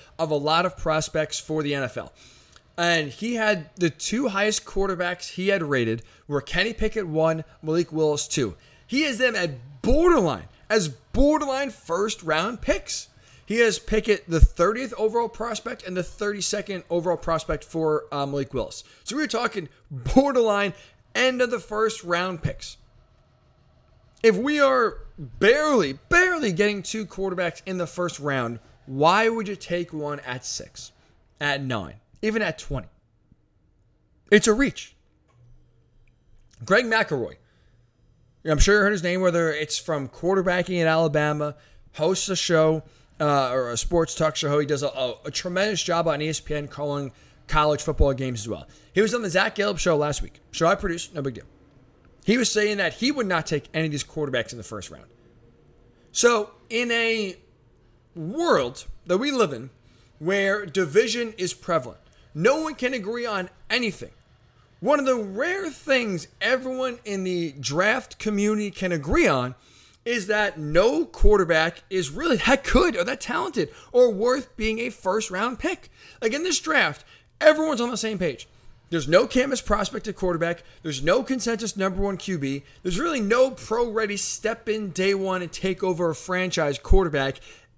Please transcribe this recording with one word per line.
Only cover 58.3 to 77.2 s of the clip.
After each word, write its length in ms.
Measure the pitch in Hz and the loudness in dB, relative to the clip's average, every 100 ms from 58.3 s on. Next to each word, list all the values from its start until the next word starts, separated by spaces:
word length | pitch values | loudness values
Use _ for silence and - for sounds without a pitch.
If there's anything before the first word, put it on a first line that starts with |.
| 277 339 196 123 127 - - - | -2 2 2 0 -6 -14 -10 -2
that 120 | 185 | 0
we 140 | 285 | 0
live 200 | 262 190 | 0 0
in 160 | 123 131 - _ _ _ - | -2 -12 -18 _ _ _ -10
where 460 | 156 196 196 208 | -2 0 0 -2
division 720 | 196 180 175 170 226 233 233 220 | -2 -2 2 2 2 0 -4 -4
is 160 | 180 | -6
prevalent, 480 | - - 165 123 - - - - | -6 -2 -2 -2 -14 -20 -20 -12
no 280 | 147 196 302 | 0 2 2
one 120 | 311 | -2
can 200 | 294 254 | -4 -4
agree 320 | 262 190 240 240 | -4 -6 -6 -4
on 240 | 202 180 - - | -4 -6 -10 -4
anything. 420 | 226 233 - - - _ _ _ _ _ - | -2 -2 -4 -12 -18 _ _ _ _ _ -4
One 180 | 196 294 | 2 2
of 60 | |
the 120 | 269 247 | 2 0
rare 520 | 202 196 320 381 359 | -2 -4 -4 -4 -6
things 580 | 269 - 262 226 175 - - | -6 0 0 0 -4 -8 -6
everyone 600 | 202 254 262 254 254 240 | -2 -2 -2 -6 -6 -6
in 200 | 208 196 | -8 -6
the 280 | 185 180 165 | -4 -4 -4
draft 640 | 139 127 147 202 247 - - | -6 -4 0 2 0 -4 -8
community 520 | 214 208 208 214 208 | -4 0 0 0 -4
can 220 | - 185 | -4 -4
agree 340 | 165 139 269 269 | -2 0 4 4
on 280 | 135 123 131 _ - - _ - | 2 -2 -8 _ -20 -20 _ -4
is 220 | 240 185 | -2 0
that 300 | 208 202 160 | 0 0 -4
no 460 | 151 160 220 170 | 0 4 4 2
quarterback 800 | - - - 208 170 160 160 - - | -2 6 8 8 4 2 0 -4 -6
is 200 | 190 143 | -4 -4
really 260 | 151 339 233 | -2 0 2
that 280 | - 269 | 4 2
good 320 | - 247 359 196 | 4 4 4 0
or 80 | |
that 160 | 196 277 | -4 -6
talented 500 | - 247 - 254 156 - - | -4 -4 -4 -4 -4 -6 -2
or 180 | 247 247 | 4 4
worth 460 | 196 233 269 - - | 4 0 0 -4 -6
being 220 | 220 220 | -4 -2
a 120 | 240 | -6
first-round 680 | - 185 208 214 185 233 262 | -6 -2 -2 -2 -4 -4 -2
pick. 320 | 330 359 - - - - | -4 -6 -12 -20 -20 -6
Like, 100 | 226 | -4
in 100 | 269 | -2
this 180 | 359 320 | -2 -2
draft, 440 | 320 294 170 143 - - | 0 2 0 -2 -16 -20